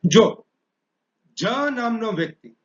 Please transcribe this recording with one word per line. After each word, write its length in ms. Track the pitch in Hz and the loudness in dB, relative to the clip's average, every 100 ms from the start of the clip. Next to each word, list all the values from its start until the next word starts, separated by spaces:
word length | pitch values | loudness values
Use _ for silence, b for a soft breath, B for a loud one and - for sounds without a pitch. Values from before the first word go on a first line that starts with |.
જો 200 | 175 190 202 - - _ _ _ _ _ _ _ _ - | 4 4 4 2 -18 _ _ _ _ _ _ _ _ -6
જ 60 | 185 254 285 254 | -4 -2 -4 -4
નામનો 320 | 240 226 220 | -4 -4 -4
વ્યક્તિ 380 | 180 165 - 120 _ | -4 -6 -8 -20 _